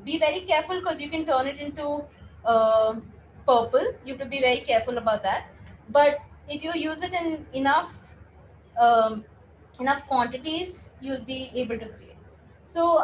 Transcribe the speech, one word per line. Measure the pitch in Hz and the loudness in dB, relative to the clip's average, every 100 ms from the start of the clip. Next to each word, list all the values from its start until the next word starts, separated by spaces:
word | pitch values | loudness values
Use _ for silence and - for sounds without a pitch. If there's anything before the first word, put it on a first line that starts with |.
| 240 | -6
Be | 320 | 0
very | 311 359 | 0 0
careful, | 370 311 311 370 | 0 0 0 -4
'cause | 359 311 | -4 -6
you | 294 | -6
can | 320 311 | -6 0
turn | 262 269 | 0 0
it | 277 | -6
into, | 294 294 294 294 285 - - - 226 | -10 -8 -6 -6 -8 -16 -20 -8 2
uh, | 226 220 220 220 226 - - - - - | 4 4 4 2 0 -10 -20 -20 -8 2
purple. | 247 - 254 440 - 254 | 2 4 2 0 -6 -12
You | |
have | 262 | -12
to | 262 | -8
be | 277 | 0
very | 254 247 | 2 2
careful | - 226 226 240 | 2 0 0 -4
about | 220 214 | -2 -2
that. | 190 220 - - - - - | -2 -4 -6 -20 -20 -20 0
But | 285 294 285 - - - | 4 4 4 -8 -20 -12
if | 294 | -10
you | 311 | -6
use | 339 311 311 | -4 -4 -4
it | 359 | -6
in | 359 339 311 - | -4 -4 -6 -8
enough, | 262 269 302 - - - - - - - - - - | -4 0 0 0 -12 -20 -20 -20 -20 -20 -20 -10 2
um, | 240 233 220 220 - - - - - - | 4 6 2 -2 -12 -20 -20 -20 -20 -6
enough | 254 285 - | -2 -2 0
quantities, | 262 240 254 311 320 370 - - - | 0 0 -4 -6 -6 -8 -12 -20 -16
you'll | 269 262 226 | -10 -8 -8
be | 262 262 | -10 -8
able | 240 226 233 | -6 -6 -6
to | 220 | -10
create. | - - - - - - - | -16 -20 -20 -20 -20 -20 -20
So | - 339 339 320 | -10 0 4 4